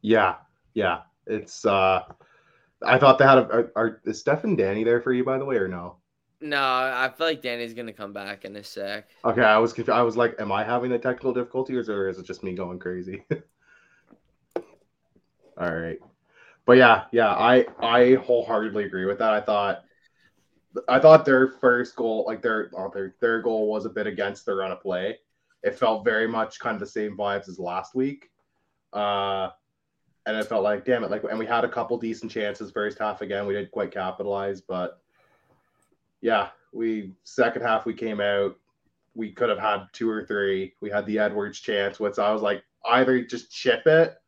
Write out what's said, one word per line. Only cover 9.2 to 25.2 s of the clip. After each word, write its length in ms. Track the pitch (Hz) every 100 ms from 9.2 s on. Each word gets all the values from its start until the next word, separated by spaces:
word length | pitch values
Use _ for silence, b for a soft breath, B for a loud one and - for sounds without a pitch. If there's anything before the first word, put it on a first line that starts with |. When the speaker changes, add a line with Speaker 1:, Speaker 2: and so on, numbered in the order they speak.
Speaker 1:
Okay, 200 | 113 110
I 160 | 110 107
was 160 | 113
conf-, 160 | - 113
I 100 | 113
was 160 | 120 110
like, 180 | 117 -
"Am 120 | 107
I 140 | 101
having 280 | 107 123 123
a 60 | 120
technical 360 | 131 123 131
difficulty, 420 | 123 120 131 131 127
or 40 |
is, 100 | 113
or 180 | 101 95
is 100 | 92
it 60 |
just 180 | 87 92
me 120 | 98
going 240 | 92 90 90
crazy?" 460 | 90 92 90 90 _
<laughs> 1300 | - - _ _ _ _ _ _ _ _ _ _ -
All 1160 | - _ _ _ _ _ _ _ _ - 87
right, 240 | 82 82 - - _ _ b b b
but 140 | - 127
yeah, 260 | 123 110 -
yeah, 160 | 117 110
I, 380 | 104 117 127 117 -
I 340 | 117 120 123
wholeheartedly 720 | 131 - 120 113 110 110 104
agree 200 | 98 92
with 140 | 95 101
that. 160 | 110
I 60 | 107
thought, 420 | 104 104 101 95 _ _ _ _ _ _ _ _ _ - -
I 100 | 131
thought 280 | 160 156 147
their 220 | 131 131
first 480 | - 127 123 123 -
goal, 280 | 113 110 104
like, 140 | 110
their, 300 | 120 110 - 92
oh, 140 | 95
their, 220 | 101 95 _
their 220 | 117 113
goal 260 | 117 110 107
was 160 | 107
a 60 | 110
bit 160 | 107 107
against 400 | 101 101 98 -
the 80 |
run 180 | 98 95
of 80 | 90
play. 380 | 95 90 98 -